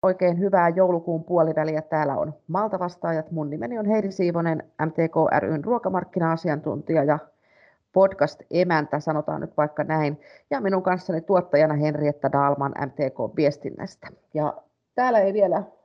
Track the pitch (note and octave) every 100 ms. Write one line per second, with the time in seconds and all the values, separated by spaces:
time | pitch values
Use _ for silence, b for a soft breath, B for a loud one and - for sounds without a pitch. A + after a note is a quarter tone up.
0 | F#3+ F#3 F3+ E3+ G3 F#3 E3+ E3+ F#3 F3
1 | E3 E3 E3 F3 D#3+ D#3+ D#3 D#3 D#3 D#3
2 | D3 C3+ D3+ D3 _ E3+ G#3+ F#3+ F3+ F3+
3 | E3+ D#3+ D#3 E3 D3 D3+ A#3 A#3+ G#3 A3
4 | G3 F#3 F3 E3+ E3+ D#3+ - _ D#3 D#3+
5 | E3 E3 D#3+ D3 G2+ D#3 D3 A#3+ F#3+ F#3
6 | F3 - E3 E3 F3 D3 - D3 - D#3+
7 | C#3+ D3 - b b b b b _ -
8 | F#3+ F#3+ C#3+ - - D#3+ F3+ D#3+ D3 D3
9 | D3+ D3+ D3+ D3+ - - D3+ D3+ D3 D#3
10 | D3+ D3 B B B C#4 G#3 F#3+ F#3 F3+
11 | - E3 E3 F#3+ F3 D3 D#3 D3 D3+ D3+
12 | D3 C#3+ C#3 C#3 C#3 C#3+ C#3 - C3+ -
13 | C#3 - A2 - C#3+ D3 - - F#3+ -
14 | - - _ D3+ D3+ - _ _ _ -
15 | B3+ A#3 G3 G3+ F#3+ E3+ F#3+ _